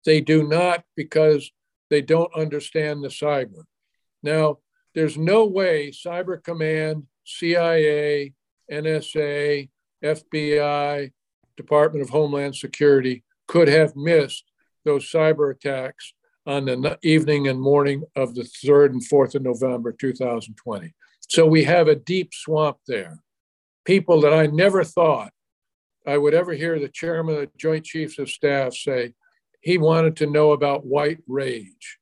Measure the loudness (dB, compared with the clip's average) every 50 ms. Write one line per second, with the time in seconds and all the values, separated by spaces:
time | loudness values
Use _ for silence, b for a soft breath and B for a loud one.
0 | _ 4 2 2 4 2 2 2 2 2 0 0 2 0 -2 -2 _ _ _ -12
1 | -12 -2 0 2 4 4 4 2 -2 -10 _ _ _ _ _ _ _ _ -2 -2
2 | 2 2 0 0 0 -2 -4 -6 -6 -6 -6 -8 -10 -6 -6 -4 -4 -4 -6 -8
3 | -10 -12 -10 -6 -4 -2 -2 -2 -4 -6 -12 -20 -20 _ _ _ _ _ _ _
4 | _ _ _ _ -6 -4 0 0 0 0 -2 _ _ _ _ _ _ _ _ -2
5 | -2 -2 -2 -4 -2 2 2 2 2 2 0 0 0 0 0 -2 -4 -8 -12 -14
6 | -14 -10 -8 -8 -8 -8 -8 -10 _ -12 -8 -4 -4 -4 -2 -4 -4 -4 -6 -8
7 | -12 _ _ _ _ -18 -12 -8 -4 -2 0 0 0 2 2 2 2 2 0 0
8 | -2 -2 -2 -4 -6 -8 _ _ _ _ _ _ _ -12 -10 -6 -4 -4 -4 -4
9 | -6 -6 -4 -4 -4 -2 -4 -4 -2 -2 -2 -4 -6 -12 _ _ _ _ _ _
10 | -4 -4 -4 -4 _ _ -6 -4 -2 0 0 0 0 0 -2 -2 -2 -4 -4 -6
11 | -8 -10 _ _ _ _ _ _ _ _ _ -20 -4 _ 2 4 4 2 0 -4
12 | -6 -2 0 0 0 0 -2 -4 -6 -6 -8 -10 -14 -14 -4 2 4 6 6 6
13 | 4 0 -4 -6 _ _ _ _ _ 0 4 4 6 6 6 4 4 2 0 -6
14 | -2 2 2 2 2 0 -6 -16 _ _ _ _ _ _ _ _ _ -2 -2 -2
15 | -2 -2 0 2 2 2 2 2 0 -2 -2 _ -6 -6 -6 -4 -8 -10 -12 _
16 | -20 -20 _ _ _ _ _ _ _ -4 -4 -2 -2 -2 -4 -2 -2 -4 -6 -2
17 | 0 2 2 4 4 2 0 0 0 -2 -2 0 2 4 4 4 4 2 -2 -4
18 | -8 _ _ -4 -4 -4 -4 -10 -12 -12 -14 -6 2 4 6 6 6 6 2 -2
19 | -4 2 2 2 2 2 -2 -4 -4 -4 -4 -2 -2 -2 -2 -4 -6 -8 -8 _
20 | -6 -6 -4 -4 -6 -6 -6 -6 -10 -14 -20 -16 _ -12 -10 -10 -12 -16 _ b
21 | b b b b -10 _ 4 4 6 6 6 4 4 4 2 4 4 4 2 2
22 | _ -4 -4 -4 -4 _ -12 -16 -8 -4 -2 -2 -2 -2 -4 _ _ -8 -8 -8
23 | -8 -10 -18 -20 _ _ _ _ _ _ _ _ _ _ _ _ _ 2 2 2
24 | 4 4 4 4 6 4 4 4 2 2 2 2 2 4 4 2 -2 0 0 2
25 | 2 2 2 0 -4 -12 _ _ _ _ _ _ _ _ _ _ _ _ _ _
26 | _ -4 -2 0 2 2 2 2 0 -2 -6 -6 -4 -4 -4 -4 -6 -8 _ -10
27 | -8 -6 -4 -4 -4 -4 -4 -6 -6 -10 _ _ -4 -4 -4 -4 -6 -8 -8 -8
28 | -8 -8 -8 -10 -10 -10 -8 -2 -2 0 0 0 -2 -4 -6 -8 -6 -4 -4 -4
29 | -4 -6 _ _ _ _ _ _ _ _ _ _ _ -2 0 2 2 2 4 4
30 | 2 0 0 0 -4 0 2 4 4 4 4 2 0 -2 -2 -4 -4 -2 -2 0
31 | 0 -2 -4 -6 _ -8 -6 -6 -4 -4 -6 -8 -12 -18 _ _ -20 -20 -20 _